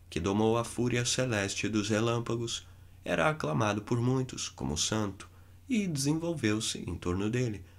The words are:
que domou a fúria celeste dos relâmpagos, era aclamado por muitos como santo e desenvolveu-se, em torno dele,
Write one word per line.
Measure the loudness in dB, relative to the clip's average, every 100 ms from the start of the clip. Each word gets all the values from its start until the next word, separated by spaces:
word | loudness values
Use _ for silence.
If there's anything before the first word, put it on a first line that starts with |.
| -8
que | -2
domou | 2 4 4 4
a |
fúria | 0 -2 0 2
celeste | 0 0 0 0 0 -2 0
dos | 0 2
relâmpagos, | 2 2 0 0 -2 -4 -6 -10 -20 -20 -10
era | -2 2 2
aclamado | 2 0 2 2 0
por | 0 0
muitos | 2 2 0 -6 -8
como | -6 -4 -2
santo | 0 0 0 -4 -14 -20 -20 -14 -2
e | 0 0
desenvolveu-se, | 0 0 0 -2 0 0 2 0 -4
em | -6 -4
torno | -2 0 0
dele, | 0 0 -4 -10